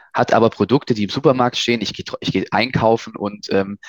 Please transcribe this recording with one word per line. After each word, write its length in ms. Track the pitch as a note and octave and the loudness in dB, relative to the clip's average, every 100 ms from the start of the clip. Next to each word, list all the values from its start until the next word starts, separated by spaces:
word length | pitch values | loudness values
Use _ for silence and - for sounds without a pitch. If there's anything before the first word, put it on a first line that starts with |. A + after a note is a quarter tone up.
| _ | _
hat 180 | - A#2+ | -2 2
aber 160 | A2 A2+ | 4 4
Produkte, 460 | - G2+ C3+ - | 2 0 0 0
die 80 | A2+ | -2
im 80 | G2+ | -2
Supermarkt 480 | - D3+ B2+ B2 - | 0 2 2 0 0
stehen, 240 | - A#2 | -2 -2
ich 100 | G2+ | -4
geh 100 | - | -10
tro-, 120 | - - | -10 -8
ich 120 | - | -4
geh 140 | F#2+ - | -2 0
einkaufen 640 | G2+ B2 - A2 A2+ - | 0 0 2 2 2 -2
und, 340 | A2+ G2+ G#2 - | -8 -8 -8 -2
ähm, 280 | G2 G2 G2+ | -2 -2 -6